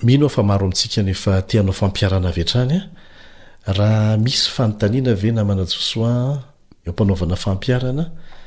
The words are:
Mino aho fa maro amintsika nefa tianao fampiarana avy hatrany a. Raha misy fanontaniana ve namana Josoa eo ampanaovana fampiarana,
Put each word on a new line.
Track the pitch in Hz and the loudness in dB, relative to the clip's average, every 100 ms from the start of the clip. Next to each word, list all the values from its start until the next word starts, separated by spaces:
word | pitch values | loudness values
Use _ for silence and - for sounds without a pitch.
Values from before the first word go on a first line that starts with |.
Mino | 117 135 147 | 2 4 4
aho | |
fa | - | 2
maro | 101 98 98 | 2 2 0
amintsika | 87 - - | -2 -2 -2
nefa | 98 92 - 95 | -2 0 0 0
tianao | 92 110 98 | 2 2 2
fampiarana | 95 101 101 98 95 90 | 0 -2 0 0 0 0
avy | 85 | -2
hatrany | 82 123 127 175 | -2 0 0 0
a. | 190 - - - - - - - - | -2 -12 -20 -20 -20 -20 -20 -12 -4
Raha | 98 104 110 107 107 | 0 2 4 2 2
misy | 113 - - | 0 0 -2
fanontaniana | - 117 104 101 123 127 | 0 -2 0 0 2 0
ve | 101 107 | 0 0
namana | 113 101 98 | 0 0 0
Josoa | 87 - - 113 113 120 127 143 131 _ _ - | -2 -4 -6 -2 0 0 -2 -4 -8 _ _ -14
eo | - | -8
ampanaovana | 85 104 90 85 90 | 0 0 2 0 -2
fampiarana, | - 98 - 127 127 135 165 - - - | -2 -2 0 0 0 -2 -4 -8 -14 -16